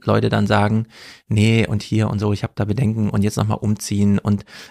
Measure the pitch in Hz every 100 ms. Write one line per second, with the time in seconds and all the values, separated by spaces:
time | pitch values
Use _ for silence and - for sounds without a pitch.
0 | - 107 110 107 101 104 104 110 117 -
1 | - - _ 107 110 113 104 101 - -
2 | 107 101 104 104 117 - 104 104 107 110
3 | 104 104 104 107 104 113 107 107 - 101
4 | 101 101 - 101 - - -